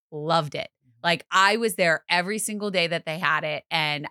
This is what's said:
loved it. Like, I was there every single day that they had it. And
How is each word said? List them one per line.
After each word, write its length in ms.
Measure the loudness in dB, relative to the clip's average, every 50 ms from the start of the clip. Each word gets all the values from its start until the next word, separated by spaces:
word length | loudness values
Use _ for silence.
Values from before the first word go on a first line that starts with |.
| _ -14
loved 440 | -12 -6 -2 0 2 2 0 0 -4
it. 160 | -8 -10 -10 _ _ _ _ _ _ 0
Like, 220 | 0 0 0 -2 0
I 280 | 4 4 6 6 4 2
was 180 | 0 0 0
there 260 | 2 2 2 2 2 _ 0
every 300 | 0 0 0 0 -4 -4
single 320 | -4 -6 -6 -6 -6 -4
day 160 | -2 0 0
that 180 | 0 -2 -4 -6
they 140 | -6 -6 -2
had 260 | 0 0 0 0 -2
it. 200 | -4 -6 -8 -6 -4
And 380 | -2 -2 0 0 -2 -4 -6 -6